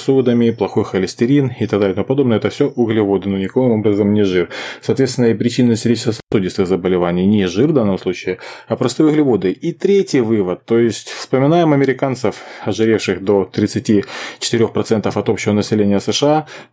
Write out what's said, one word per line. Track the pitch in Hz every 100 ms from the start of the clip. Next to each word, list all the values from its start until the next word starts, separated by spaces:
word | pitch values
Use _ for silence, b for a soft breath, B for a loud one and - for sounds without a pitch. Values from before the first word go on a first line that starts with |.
сосудами, | - 135 120 120 117
плохой | 113 95 -
холестерин | 101 - - - 117 143 135 131
и | 104
так | 104
далее | 101
и | 95
тому | 98
подобное, | 135 127 107
это | 101
всё | - 143 -
углеводы, | 113 110 101 98 98
но | 98
никоим | 95 131 127
образом | 110 107 101 104
не | 104
жир. | 98 92 82 B B B
Соответственно, | - 113 131 127 117
и |
причины | 107 117 127 120 110
сердечно-сосудистых | 117 117 - 110 - 110 90 - 92
заболеваний | 92 90 90 87 87 95
не | 107 92
жир | 90 147
в |
данном | 147 104 92
случае, | 95 87 - 90 B B -
а | 113
простые | 120 - 156
углеводы. | 151 143 104 92
И | - 165
третий | 160 185 202 190 139
вывод, | 110 110 90 87 -
то | 117
есть | 117 101 -
вспоминаем | - - 131 139 170 165
американцев, | 143 135 127 139 127 104 - B B -
ожиревших | 101 113 104 - 90
до | 95 101 95
тридцати | - 104 104 - 104 B B B B
четырёх | - 117 110
процентов | - 101 110 98 95
от | 104
общего | 101 -
населения | 104 101 107 101 101
С | -
Ш | 104 147
А. | 156 151 B B